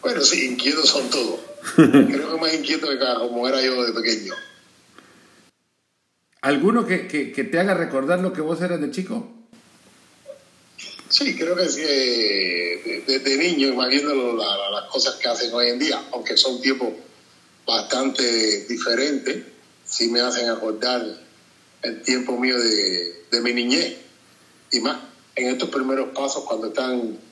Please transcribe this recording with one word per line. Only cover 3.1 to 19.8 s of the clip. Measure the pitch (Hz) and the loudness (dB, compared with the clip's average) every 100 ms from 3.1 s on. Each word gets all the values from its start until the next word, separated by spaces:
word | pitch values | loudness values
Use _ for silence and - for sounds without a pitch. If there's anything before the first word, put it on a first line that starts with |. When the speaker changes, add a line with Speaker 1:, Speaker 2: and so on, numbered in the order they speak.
| 120 | 0
Speaker 1:
como | 123 120 123 | -2 -2 0
era | 135 | 2
yo | 131 127 | 2 2
de | 120 | 0
pequeño. | 113 113 110 98 - - - - _ _ - - - - - _ _ _ _ _ _ _ _ _ _ | 0 0 -2 -4 -10 -12 -20 -20 _ _ -20 -20 -20 -20 -20 _ _ _ _ _ _ _ _ _ _
Speaker 2:
¿Alguno | 135 143 175 233 214 | 0 4 4 4 2
que, | 180 - | 0 0
que, | 151 135 | -4 -4
que | - | -4
te | 123 165 | 0 2
haga | 190 | 2
recordar | 180 165 135 139 180 | 2 0 -2 2 2
lo | 185 | 0
que | 175 | -2
vos | 156 165 | -2 0
eras | 175 175 | 0 -2
de | 143 | -2
chico? | - 185 113 - - - - - - - - - _ 571 539 - _ - - - - - | -4 -4 -6 -8 -16 -20 -20 -20 -20 -20 -20 -20 _ -18 -18 -18 _ -20 -18 -16 -16 -2
Speaker 1:
Sí, | - 285 - | 0 0 0
creo | 165 180 | 0 0
que | 170 | 0
sí, | 135 | 0
eh, | 156 139 127 117 107 101 92 87 87 87 113 110 - | 0 0 2 0 0 0 0 0 -2 -4 -6 -6 -2
de, | 135 | 0
de, | |
de | 131 135 | 2 2
niño, | 175 156 135 | 2 2 2
imagínalo, | 123 127 135 147 139 123 113 | 2 2 2 2 0 0 0
la, | |
la, | 104 98 98 | 0 -2 -2
las | 101 - | -4 -4
cosas | 135 135 - | 0 0 0
que | 123 | -2
hacen | 117 120 | -2 -2
hoy | 120 120 | 2 2
en | 123 | 2
día, | 143 - - | 0 -2 -4
aunque | 123 113 - | -8 -2 2
son | 135 123 | 2 2
tiempos | 135 127 120 107 - - - - _ _ - | 0 0 -2 -4 -16 -20 -20 -20 _ _ -2
bastante | 117 113 127 135 123 123 113 110 104 110 | -2 0 0 0 0 0 2 2 0 -2
diferentes, | 113 123 117 143 139 - - - - - - | -4 0 2 2 0 -2 -6 -8 -20 -20 -20